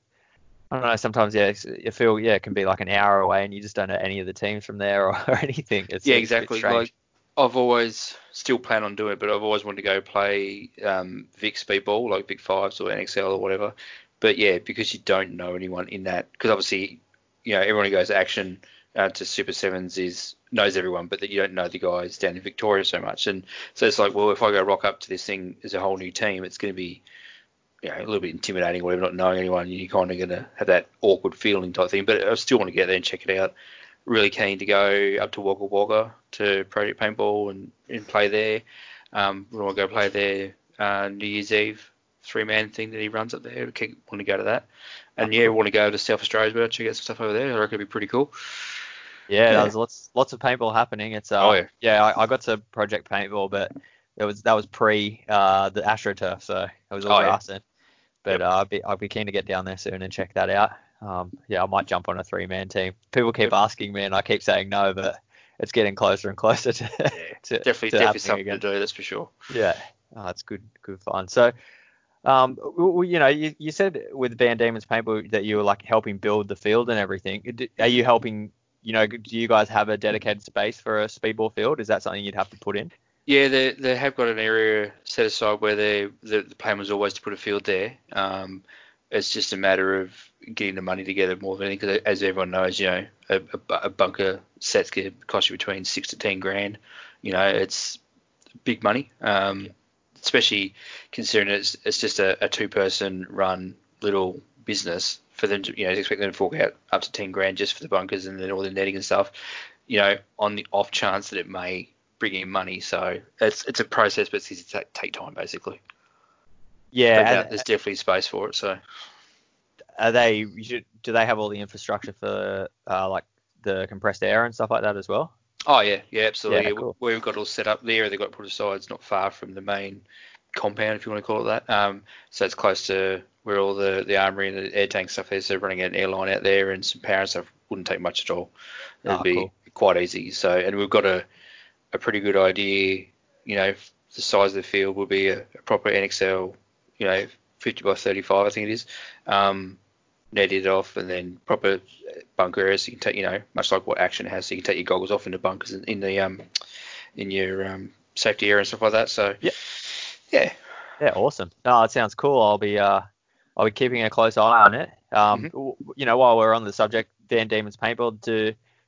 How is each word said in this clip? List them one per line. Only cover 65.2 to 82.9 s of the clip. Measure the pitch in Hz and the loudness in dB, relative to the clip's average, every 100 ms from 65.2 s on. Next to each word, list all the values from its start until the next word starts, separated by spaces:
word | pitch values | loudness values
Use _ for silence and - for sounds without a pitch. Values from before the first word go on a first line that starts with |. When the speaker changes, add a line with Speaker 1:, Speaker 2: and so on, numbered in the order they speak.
| _ _ _ - | _ _ _ -10
Speaker 1:
it's | - | -2
getting | 117 104 | 0 0
closer | 98 98 98 101 | 2 2 2 -2
and | 98 | 0
closer | 113 113 123 | 2 2 0
to, | - | -4
<laughs> | 110 - | -6 -2
Speaker 2:
Yeah, | 147 - 82 - | -2 -2 -10 -16
Speaker 1:
to, | - 120 | -6 -2
Speaker 2:
definitely, | 127 113 110 | 0 0 2
Speaker 1:
to | - | 4
Speaker 2:
definitely | |
Speaker 1:
happening | 110 107 | 4 4
Speaker 2:
something | - 101 98 | 0 -2 -2
Speaker 1:
again. | 101 | -4
Speaker 2:
to | 104 | -2
do, | 101 | -2
that's | 104 | -4
for | - | -6
sure. | - 101 170 _ - | -8 -8 -10 _ -8
Speaker 1:
Yeah, | 120 95 - - _ _ 110 | 0 0 0 -6 _ _ -12
oh, | 92 | -10
it's | - | -10
good, | - 101 110 _ | -12 -14 -14 _
good | - 95 | -18 -12
fun. | - 98 92 | -6 -6 0
So, | 127 120 117 - - _ _ _ _ | 6 6 4 -10 -20 _ _ _ _
um, | - 131 131 117 | 4 6 4 0
w-, | 147 170 185 | -8 2 2
w-, | 175 180 | 4 2
you | 170 | 4
know, | 139 | 4
you, | 151 156 147 | 4 0 -6
you | 151 | -8
said | 156 196 160 - | 0 0 -2 -10
with | 135 127 117 | -4 -4 2
Van | 120 117 | 2 4
Diemen's | 117 113 | 2 0
Paintball | - 113 113 107 98 | -2 -2 0 -4 -2
that | 107 | -2
you | 107 104 | 0 2
were, | |
like, | 101 101 | 2 0
helping | - 113 107 98 | 2 0 0 -4
build | 107 107 101 | 0 0 -2
the | 98 | -4
field | 104 113 120 | 2 2 2
and | 110 | 0
everything. | 95 95 98 101 123 | 0 -4 -6 -8 -10
D-, | 117 123 - | -10 -10 0
are | 117 | 2
you | 123 | 4
helping, | 120 117 117 107 107 _ _ _ | 4 4 2 -8 -10 _ _ _
you | 113 | -4
know, | 110 107 | 2 2
do | 117 107 113 | 0 -8 -4
you | 113 | 4
guys | 110 104 | 4 4
have | 107 104 | 2 0
a | 107 | 0
dedicated | 107 107 107 104 | -2 -2 -2 -4
space | - 104 107 - | -6 -4 -4 -4
for | 113 107 | -4 -2
a | 107 | -2
speedball | - 110 110 107 | -4 -4 -2 -2
field? | - 113 151 | 0 0 0
Is | 107 | 0
that | 101 | -2
something | - 98 | -2 -6
you'd | 101 | -6
have | 98 98 | -4 -6
to | - | -6
put | 101 101 | -6 -6
in? | 170 | -8